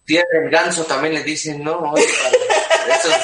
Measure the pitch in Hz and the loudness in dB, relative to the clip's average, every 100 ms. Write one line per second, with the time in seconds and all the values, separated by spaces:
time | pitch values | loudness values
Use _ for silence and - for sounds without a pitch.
0 | - 165 175 165 147 160 180 170 160 - | -2 0 2 0 2 2 2 -2 -2 -2
1 | 160 151 156 156 156 143 151 175 151 160 | -2 -2 -4 -6 -6 -6 -4 -4 -2 2
2 | 466 - - 508 508 - - 640 - - | 2 0 2 2 2 0 2 0 2 0
3 | 165 - | 2 0